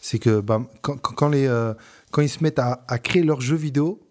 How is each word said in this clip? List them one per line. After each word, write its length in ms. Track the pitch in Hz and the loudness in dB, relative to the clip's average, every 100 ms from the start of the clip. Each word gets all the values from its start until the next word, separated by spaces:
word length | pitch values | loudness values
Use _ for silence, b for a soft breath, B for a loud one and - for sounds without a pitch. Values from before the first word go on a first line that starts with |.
C'est 180 | - 110 | -6 0
que, 200 | 120 107 | 2 2
bah, 220 | 104 110 123 - | 2 -2 -2 -8
quand, 160 | - 139 | -8 -6
quand, 160 | - | -6
quand 160 | - 147 | 0 0
les, 180 | 143 135 | 2 2
euh, 260 | 120 113 110 B B B | 2 -2 -6 B B B
quand 100 | - | 0
ils 80 | 147 | 0
se 140 | - | 0
mettent 160 | 156 151 | 0 0
à, 260 | 123 123 - | -2 -4 -4
à 120 | 120 | -6
créer 240 | - 180 | 0 2
leurs 180 | 160 143 | 2 0
jeux 140 | 127 160 | 0 -2
vidéo 440 | 151 139 156 214 _ | 0 0 0 -2 _